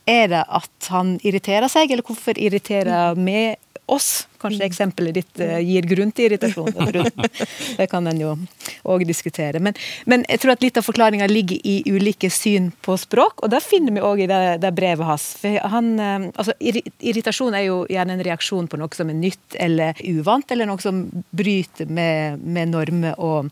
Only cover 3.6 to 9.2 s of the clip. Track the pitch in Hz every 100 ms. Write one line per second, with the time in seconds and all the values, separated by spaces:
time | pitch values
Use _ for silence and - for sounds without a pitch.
3.6 | _ - - 277 - - - _ 208 208
4.6 | 196 175 196 - 170 175 170 - 170 165
5.6 | 175 185 170 185 208 233 233 208 226 180
6.6 | 165 185 180 175 226 - 233 - 202 -
7.6 | 269 226 190 180 170 160 156 151 180 -
8.6 | - - - 185 170 170